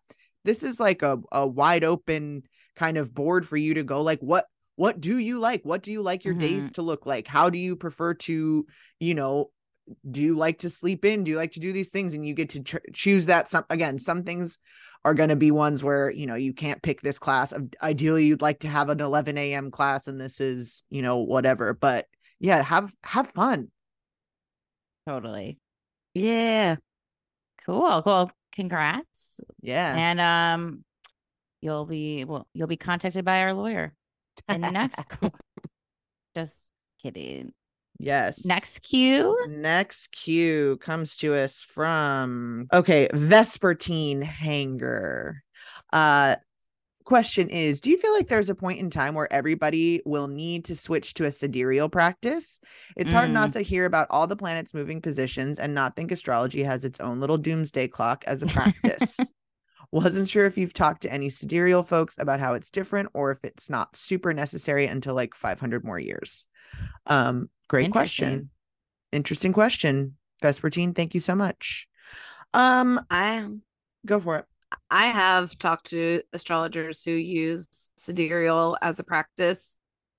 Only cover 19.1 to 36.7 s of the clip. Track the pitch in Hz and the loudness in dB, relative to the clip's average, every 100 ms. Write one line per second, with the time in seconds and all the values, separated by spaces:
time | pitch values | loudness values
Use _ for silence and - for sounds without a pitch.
19.1 | 147 147 147 143 143 135 - 139 135 - | 0 -2 -4 -4 -4 -8 -2 0 0 -6
20.1 | 135 131 - 135 127 120 - - 139 123 | -10 -12 -4 -4 -4 -8 -14 -10 -4 0
21.1 | 123 113 131 127 120 113 - 139 123 - | 0 2 2 4 2 0 2 2 0 -4
22.1 | _ _ _ 185 170 135 175 202 - - | _ _ _ 2 4 4 2 0 -8 -4
23.1 | 220 262 - 240 196 120 _ _ _ _ | -2 -2 0 0 0 -4 _ _ _ _
24.1 | _ _ _ _ _ _ _ _ _ - | _ _ _ _ _ _ _ _ _ -10
25.1 | 135 101 104 101 - _ _ _ _ _ | -8 -8 -10 -10 -14 _ _ _ _ _
26.1 | 180 214 226 233 220 196 160 - _ _ | -2 0 2 2 2 2 0 -6 _ _
27.1 | _ _ _ _ _ - 190 339 170 180 | _ _ _ _ _ -6 0 2 2 4
28.1 | 190 180 - _ - 185 170 147 202 330 | 4 2 -4 _ -10 -4 0 0 -2 -8
29.1 | - - - - - - 135 175 147 170 | -16 -20 -20 -20 -16 -4 -2 0 0 0
30.1 | 175 170 170 170 165 170 151 - _ - | 2 2 2 2 0 -4 -10 -18 _ -20
31.1 | _ _ _ _ _ 156 151 151 160 151 | _ _ _ _ _ -6 -6 -6 -6 -6
32.1 | 147 131 147 - - 160 160 - 175 190 | -6 -8 -10 -10 -8 -6 -4 -2 -2 -2
33.1 | 185 180 185 190 190 214 208 160 - _ | -2 0 2 2 -2 -4 -6 -6 -10 _
34.1 | _ _ - - 180 165 185 262 - - | _ _ -16 -6 -4 -2 -2 -4 -6 -10
35.1 | - 202 - _ - - _ _ _ _ | -6 -6 -6 _ -20 -20 _ _ _ _
36.1 | _ _ 170 160 - - | _ _ -10 -10 -12 -20